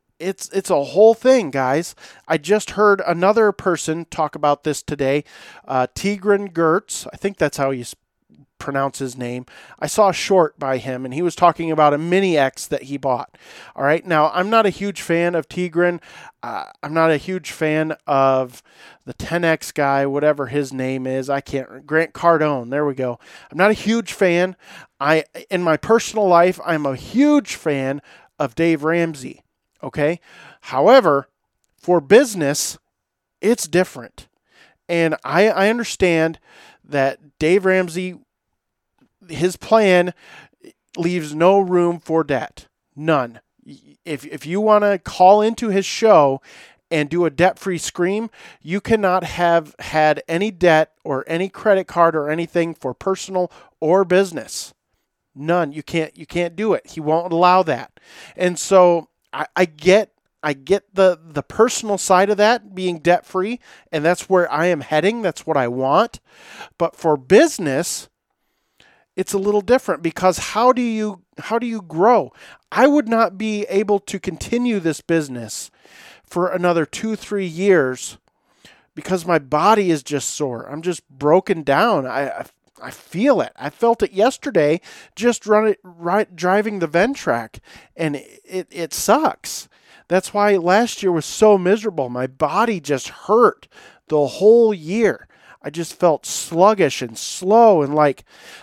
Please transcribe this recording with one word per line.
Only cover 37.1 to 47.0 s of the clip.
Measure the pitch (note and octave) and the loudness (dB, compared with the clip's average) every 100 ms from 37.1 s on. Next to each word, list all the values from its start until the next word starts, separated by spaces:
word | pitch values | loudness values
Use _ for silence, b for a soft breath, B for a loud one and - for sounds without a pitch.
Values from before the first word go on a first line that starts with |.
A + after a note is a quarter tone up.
| B2+ D3 - | -4 _ -4
Dave | D3+ F#3+ F#3 | 0 2 2
Ramsey, | F#3 F3+ E3+ F#3 F3+ _ _ _ _ _ _ _ _ _ _ F3+ | 0 0 -6 -8 -10 _ _ _ _ _ _ _ _ _ _ -14
his | C#3 F3+ - | -4 -4 -4
plan | - A3 G3+ F3+ F3 - B B B B - _ _ - | 2 4 4 4 2 -4 B B B B -20 _ _ -6
leaves | E3+ F3+ D3+ | -4 -4 -6
no | D3+ F3 G3 | 2 4 4
room | F#3 F3+ F3 E3+ | 2 0 0 -2
for | - D#3+ | -4 -2
debt. | C#3+ C3 - - - _ _ - | 0 -2 -4 -14 -20 _ _ -8
None. | D#3 D3 A#2+ A2+ _ _ - C#3 _ _ | -2 0 -2 -10 _ _ -20 -20 _ _
If, | - C#3+ D3 | -12 -12 -12
if | D3 D3 | -14 -6
you | F#3+ | -2
wanna | G#3+ G#3 G#3 G3 | 2 4 2 -2
call | - - F3+ G#3 | -4 4 6 6
into | G#3+ A3+ A3+ | 4 -2 -4
his | G3 F#3+ | -2 -4
show | - A3 F3 C#3+ C3+ B B B B - | 0 4 6 4 0 B B B B -6
and | D#3+ | -4